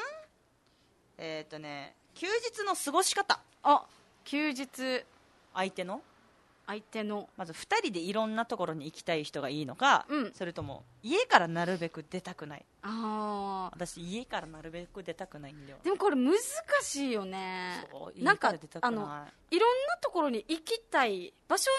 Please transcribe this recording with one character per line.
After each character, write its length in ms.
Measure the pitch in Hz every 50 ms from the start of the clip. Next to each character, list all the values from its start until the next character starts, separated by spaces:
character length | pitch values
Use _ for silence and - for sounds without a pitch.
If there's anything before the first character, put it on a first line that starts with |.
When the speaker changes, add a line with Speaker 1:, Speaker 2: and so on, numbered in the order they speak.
| 453 554 605 640 622 - _ _ _ _ _ _ _ _ _ _ _ _ _ _ _ _ _
Speaker 1:
え 240 | - 160 160 160 156
ー 40 | 151
っ 20 | -
と 100 | 156 151
ね、 380 | 156 147 143 143 139 - - _ _ _ -
休 120 | - 330
日 380 | 370 440 466 466 480 466 440 415
の 120 | 403 359
過 140 | - - 285
ご 120 | 277 349
し 120 | 381 - -
方。 260 | 403 392 - 202 - - _ _ _
Speaker 2:
あ、 240 | - 277 294 - - - - - _ _ _ _ -
休 260 | - 285 294 302 302
日。 520 | 269 247 277 262 - 262 254 262 254 247 - - - _ _ _ _ _ _ _ -
Speaker 1:
相 180 | - 190 190
手 120 | - 190 180
の？ 180 | 180 202 277 - _ _ _ _ _ _ _ _ _ _ _ _
Speaker 2:
相 160 | - 202 214
手 200 | 208 _ - 220 214
の。 260 | 208 208 208 - - _
Speaker 1:
ま 100 | - 185
ず 60 | 165
二 240 | 160 - - - 392 453
人 140 | 440 302
で 80 | 196 175
い 120 | 165 185
ろ 140 | 202 220 220
ん 80 | 220 220
な 80 | 220 233
と 120 | - 233 196
こ 80 | 180
ろ 80 | 160 160
に 120 | 160 135
行 80 | 160 -
き 80 | -
た 120 | - - 165
い 100 | 156 151
人 160 | - - 151
が 80 | 143 131
い 140 | 143 151
い 40 | 151
の 100 | 127 -
か、 280 | - 254 277 240 151 - -
Speaker 2:
う 80 | 285 302 240
ん。 80 | 190 -
Speaker 1:
そ 100 | - 185
れ 80 | 170
と 100 | - -
も 220 | 151 143 139 139 - - - _
家 220 | - 226 330 427 508
か 140 | - 427 226
ら 100 | 175 165
な 160 | 165 170 175
る 140 | 175 190 170
べ 100 | 170 165
く 160 | - 165 151 -
出 100 | - 185
た 140 | - - 180
く 120 | - 156
な 100 | 147 147 139
い。 80 | - _ _ _
Speaker 2:
あ 880 | - 202 220 226 226 214 214 214 214 208 208 202 196 196 196 190 185 170
ー。 40 | -
Speaker 1:
私、 240 | 165 175 - - 180
家 220 | 170 175 196 233 254
か 160 | - - 185
ら 60 | 165
な 140 | 160 160 156
る 100 | 160 165
べ 140 | 160 175 175
く 160 | - - 196
出 120 | 180 175 160
た 120 | - 190
く 120 | - - 151
な 100 | 143 139
い 40 |
ん 120 | 151 147 139
だ 80 | 139
よ。 60 | 139 - -
Speaker 2:
で 60 | 339
も 60 | 403
こ 140 | - 381 415
れ 60 | 294
難 180 | 254 247 269 370 440 480 - 554 622 659 - 587 571
し 260 | - - - 277 277 262
い 40 |
よ 120 | 233 208 196
ね。 640 | 190 190 190 190 185 185 185 180 180 180 175 - -
Speaker 1:
そ 220 | - 135 - - -
う、 80 | 185
Speaker 2:
な 120 | 247 339 415
ん 20 |
か、 120 | - - 233
Speaker 1:
家 40 |
か 0 |
ら 60 | 180 147
出 100 | - -
た 120 | - 170
く 20 |
な 60 | - 247
い。 20 |
Speaker 2:
あ 60 | 233 214
の、 280 | 208 - 147 147 147 - - _ _ -
い 80 | 320 359
ろ 80 | 440
ん 200 | 480 494 523 554
な 100 | 605 679 679
と 120 | - 539
こ 120 | - 349
ろ 60 | 302 285
に 160 | 240 214 - -
行 120 | 320 320
き 200 | - - 453 453
た 260 | - _ - 302 262
い、 260 | 220 196 185 175 - - _ _ -
場 80 | 330
所 140 | 392 - 539 539